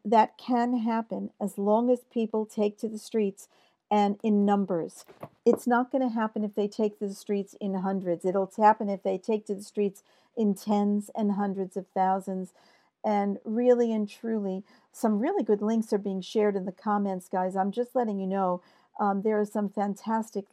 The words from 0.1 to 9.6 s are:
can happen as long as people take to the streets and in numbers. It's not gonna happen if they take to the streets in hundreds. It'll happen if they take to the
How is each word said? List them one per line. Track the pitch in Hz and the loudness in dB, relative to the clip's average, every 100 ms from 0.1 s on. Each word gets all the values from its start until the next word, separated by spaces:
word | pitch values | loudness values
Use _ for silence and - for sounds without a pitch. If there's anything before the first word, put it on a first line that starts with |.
| 220 214 - | 4 4 0
can | - 247 240 247 | -2 0 0 0
happen | 226 226 226 196 202 - | 0 -2 -4 -6 -8 -6
as | 202 - | -6 -2
long | 202 214 247 | 2 4 4
as | 247 - | 0 -2
people | 240 220 220 214 | -4 -2 -2 -4
take | - 208 208 | 0 -2 -2
to | 220 | -8
the | 214 | -8
streets | - 226 202 196 - _ _ _ - | -4 0 0 -2 -14 _ _ _ 0
and | 208 202 202 | 2 2 2
in | 226 208 202 | 2 4 4
numbers. | 202 196 175 165 - - - - _ 233 | 2 2 -2 -4 -10 -20 -20 -20 _ 2
It's | - - | 2 4
not | 240 254 | 2 2
gonna | 269 254 | 0 0
happen | 226 220 220 208 | 0 -2 -2 -4
if | 208 | -2
they | 208 | -4
take | - 214 208 | 0 -2 -2
to | 202 | -8
the | |
streets | 196 - 202 196 - | -8 -4 -4 -4 -8
in | 202 | -6
hundreds. | 190 190 196 185 170 | -4 -2 -2 -2 -2
It'll | 190 196 190 - | 0 0 -2 4
happen | 214 220 208 | 6 6 2
if | 190 | -4
they | 196 190 | -2 -4
take | - 220 214 | -2 -2 -2
to | |
the | 196 | -8